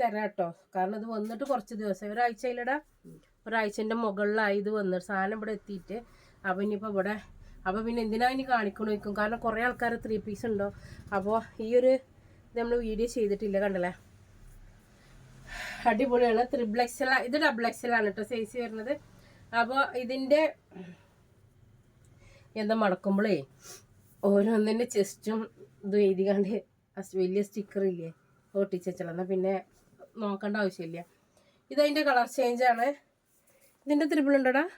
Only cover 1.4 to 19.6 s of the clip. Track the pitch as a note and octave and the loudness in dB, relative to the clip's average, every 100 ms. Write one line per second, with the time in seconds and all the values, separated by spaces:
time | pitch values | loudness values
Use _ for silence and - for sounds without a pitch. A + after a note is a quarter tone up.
1.4 | C#4 B3+ - A3 G#3 F#3+ G#3 G#3 A#3+ A3+ | -4 -4 -4 -8 -4 -4 -4 -2 -2 0
2.4 | B3 B3 A#3+ D4 - _ - E3 _ _ | -6 -4 -2 -4 -6 _ -20 -20 _ _
3.4 | - A3+ G#3+ G#3+ G#3+ A3+ A3+ G3 G#3 G#3+ | -4 -2 -2 -2 -2 0 -2 0 0 2
4.4 | G#3+ G3+ G3+ G#3+ G3 F3+ F3+ G3 F#3+ A3 | 2 0 0 -2 0 -2 -2 -2 -2 -2
5.4 | G#3+ G#3+ - G3 - G#3 A#3 - - _ | -6 -8 -8 -12 -10 -12 -14 -20 -20 _
6.4 | G3 F#3 G#3 G#3 G#3+ G3 F#3+ G#3 - - | -4 -2 0 -2 -2 0 0 -2 -8 -20
7.4 | - - F#3 G3+ A3 A#3 A3 A#3 B3 C4+ | -20 -10 -4 -2 -2 -2 0 2 2 0
8.4 | C4 A#3+ G#3 G3+ G#3+ G#3 G#3 G3+ G#3+ A#3 | 0 0 0 -4 -4 -2 -4 -2 -2 -2
9.4 | A#3 A3 B3 B3 A#3+ A#3 A3+ G#3+ G#3 G3+ | -2 0 -2 -2 -2 -4 -4 -6 -6 -6
10.4 | A#3 G#3 G3+ - - - - G3+ G3 A3+ | -4 -2 -2 -6 -18 -18 -4 -4 0 -2
11.4 | A3+ - A3 B3 B3+ C4 - - - - | -2 -8 2 6 6 4 0 -20 -20 -20
12.4 | - A#3 A#3 A#3+ A3+ G#3+ A#3 B3 G#3 G3+ | -10 -6 -2 -2 -2 -2 -2 0 0 0
13.4 | G#3+ G3 G3+ F#3+ F3 - - - - - | 0 0 0 0 -2 -6 -18 -20 -20 -20
14.4 | - - - - _ - - - - - | -20 -20 -20 -20 _ -20 -20 -20 -20 -20
15.4 | - - - - A#3+ G#3+ C4+ B3 A#3+ A3+ | -16 -12 -12 -2 2 4 4 6 6 4
16.4 | B3 C4+ A#3 A3 A#3+ - C4 C4 F#3+ D4 | 2 0 0 0 0 0 2 2 2 2
17.4 | D4+ A#3 A#3 A#3 A#3+ A#3 G#3 G3 G#3 A#3+ | 2 2 -2 -2 0 0 0 -2 -6 -4
18.4 | G#3+ B3 A#3 A3 A3 C#4+ - - - - | -4 -6 -8 -6 -6 -6 -8 -20 -20 -20
19.4 | - A#3 | -4 0